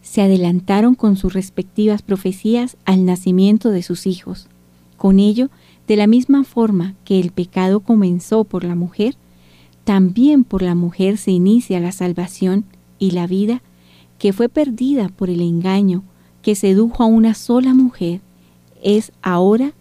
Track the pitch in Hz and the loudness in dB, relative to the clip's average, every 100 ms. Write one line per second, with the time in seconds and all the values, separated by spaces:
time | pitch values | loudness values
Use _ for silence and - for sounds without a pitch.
0 | - - 196 190 175 180 180 196 233 254 | -6 -2 2 2 2 -2 -2 0 2 2
1 | 214 190 190 190 190 - 190 - 214 208 | 2 0 -2 -6 -8 -10 -10 -2 0 0
2 | - 190 190 185 214 233 247 - - 190 | -4 -4 -4 -4 -2 -2 -2 -8 0 2
3 | 180 180 185 185 190 214 240 190 175 175 | 2 0 0 2 2 2 0 -2 -4 -6
4 | 190 180 - 185 - _ _ _ _ _ | -6 -8 -10 -16 -18 _ _ _ _ _
5 | 196 196 208 214 262 _ _ _ - 214 | 2 4 4 0 -4 _ _ _ -2 2
6 | 208 240 254 277 269 - 226 196 180 190 | 4 2 2 0 0 -2 0 0 -4 -10
7 | - 190 180 - 180 - 185 202 196 226 | -2 -2 -2 -6 -6 -4 0 -2 0 0
8 | 190 175 - 220 214 185 175 175 175 - | 2 -2 -2 -2 -2 -6 -6 -6 -6 -4
9 | 214 - _ _ _ _ _ _ - 196 | -6 -6 _ _ _ _ _ _ -2 2
10 | 185 190 277 294 240 190 180 175 175 170 | 2 2 4 4 2 -2 -2 -2 -2 -2
11 | 190 202 - 180 185 226 - 185 175 185 | -2 -2 -2 0 4 2 0 -4 -4 -4
12 | 180 175 180 - 190 196 202 _ _ _ | -6 -4 -8 -4 -2 -2 -4 _ _ _
13 | 196 180 175 190 208 247 _ _ _ _ | -4 -2 -4 -2 -2 -4 _ _ _ _
14 | _ _ 208 196 247 - 294 220 254 285 | _ _ -4 -2 -2 0 -4 -2 -2 -2
15 | 185 - 185 175 170 170 185 190 202 180 | -4 -6 -4 -2 -2 -2 -2 0 0 -2
16 | - _ _ _ - 208 202 190 226 - | -8 _ _ _ -4 -2 2 2 0 0
17 | 226 226 226 214 - 240 262 262 254 - | 2 4 2 0 -2 0 4 2 2 -2
18 | 170 175 _ _ _ _ _ _ 190 208 | -6 -6 _ _ _ _ _ _ 0 0
19 | - _ 185 175 190 226 277 - | -2 _ -4 0 2 2 -2 -6